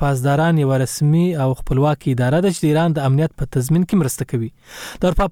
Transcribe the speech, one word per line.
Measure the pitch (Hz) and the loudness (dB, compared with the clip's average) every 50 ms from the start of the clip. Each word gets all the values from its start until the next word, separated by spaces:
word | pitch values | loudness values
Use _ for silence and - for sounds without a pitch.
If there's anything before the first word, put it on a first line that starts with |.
| 147 | 0
پاسداران | 143 139 127 123 143 143 147 160 170 170 156 143 | -2 0 0 0 0 2 2 2 2 2 2 2
یوه | 135 135 131 131 | 2 2 0 0
رسمي | 123 - - 151 147 156 165 175 180 175 151 135 | -2 -2 0 0 2 2 2 2 0 0 0 -2
او | 131 131 - | -2 -2 -2
خپلواکي | - - 131 127 143 151 151 - - 151 127 | -4 -2 0 2 2 2 0 0 -2 -2 -2
اداره | 120 123 127 135 165 180 | 0 0 2 2 2 2
ده | 196 175 | 0 0
چې | - - | 0 0
د | 156 151 | 0 2
ایران | 156 165 175 156 156 | 2 2 0 0 0
د | 139 131 | 0 0
امنیت | 131 143 156 165 - - 143 | 2 2 0 -2 -4 -6 -8
په | - - 135 | -4 -4 -2
تضمین | 123 135 156 170 180 - | 0 2 2 2 2 2
کې | - 190 160 | 2 0 0
مرسته | 127 - - 135 - - | 0 -2 -6 -6 -4 -4
کوي. | 123 113 110 - _ _ - - - - - - - - | -4 -4 -6 -10 _ _ -20 -20 -18 -16 -16 -6 -2 -2
د | 180 | 0
اروپا | 170 - 202 180 | 2 2 0 0